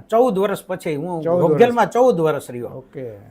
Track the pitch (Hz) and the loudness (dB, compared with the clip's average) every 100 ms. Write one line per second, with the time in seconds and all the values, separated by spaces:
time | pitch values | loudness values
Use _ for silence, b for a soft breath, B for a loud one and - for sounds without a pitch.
0 | - 226 254 190 202 190 - 180 180 147 | -2 2 2 0 -2 -4 -8 -10 -6 -6
1 | 170 170 156 175 175 156 240 240 214 233 | -6 -6 -2 2 2 4 4 4 0 4
2 | 254 185 160 143 - 120 117 131 - 143 | 2 4 0 -2 -6 -10 -12 -12 -16 -14
3 | 123 104 104 | -14 -14 -16